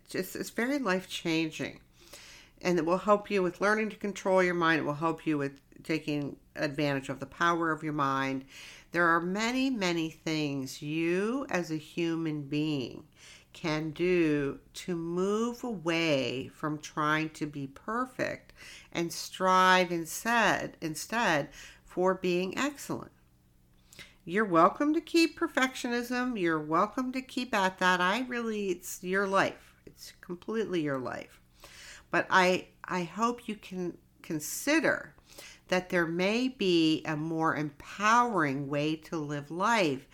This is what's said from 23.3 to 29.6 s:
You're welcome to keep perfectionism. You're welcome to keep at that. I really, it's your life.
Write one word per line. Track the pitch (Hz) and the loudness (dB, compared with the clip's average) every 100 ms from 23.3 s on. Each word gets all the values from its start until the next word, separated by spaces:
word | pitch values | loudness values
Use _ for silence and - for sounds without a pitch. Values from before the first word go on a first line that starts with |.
| _ _ _ _ _ _ - - _ - | _ _ _ _ _ _ -20 -20 _ -4
You're | 190 214 | 0 4
welcome | 165 180 - 294 | 6 6 6 2
to | 311 | 0
keep | - 339 330 - | 2 4 4 2
perfectionism. | 330 294 262 262 254 240 240 247 254 226 | -2 0 0 -2 -4 -2 -2 -2 -2 0
You're | 170 160 | 2 0
welcome | 151 160 208 - 254 | 2 2 2 0 -4
to | 254 | -4
keep | 262 - 247 214 | -6 -6 -2 2
at | 185 185 | 0 2
that. | 185 180 | 2 4
I | 180 220 254 | 2 0 -2
really, | 240 226 214 196 | -4 -4 -4 -2
it's | 180 - - | -4 -6 -10
your | 180 190 196 | -2 0 2
life. | 190 147 - | 2 2 -2